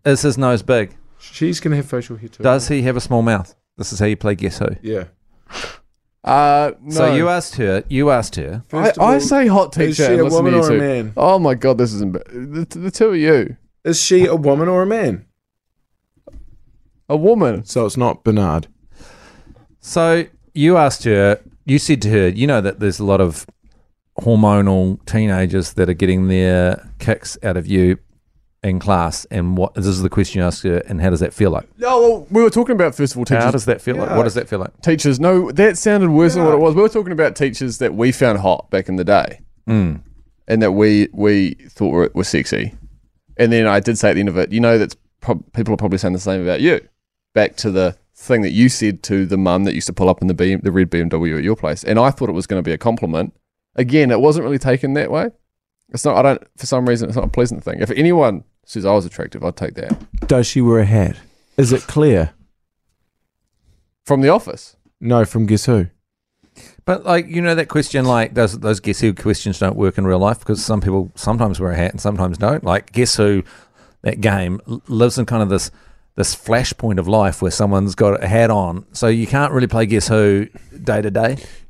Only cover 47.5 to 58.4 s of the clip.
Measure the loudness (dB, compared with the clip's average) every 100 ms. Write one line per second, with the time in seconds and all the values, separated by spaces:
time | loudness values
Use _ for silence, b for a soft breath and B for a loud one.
47.5 | -2 -4 0 0 -2 _ _ -2 0 0
48.5 | 4 2 2 -2 -4 -2 -2 0 0 2
49.5 | 2 0 -2 -6 0 0 2 0 0 0
50.5 | -2 0 0 0 0 -2 -2 -2 -2 -2
51.5 | -2 -4 -6 -2 2 2 0 -4 -4 -4
52.5 | -4 -4 -4 -4 -4 -4 -4 -6 -10 _
53.5 | _ _ -6 0 2 2 4 2 2 -2
54.5 | -4 -2 -2 -2 -4 -2 -4 -6 -10 _
55.5 | _ _ _ _ -6 0 2 4 2 -4
56.5 | -16 -4 -2 0 -2 -2 -4 -4 0 -2
57.5 | -4 -8 -6 -4 0 2 4 2 0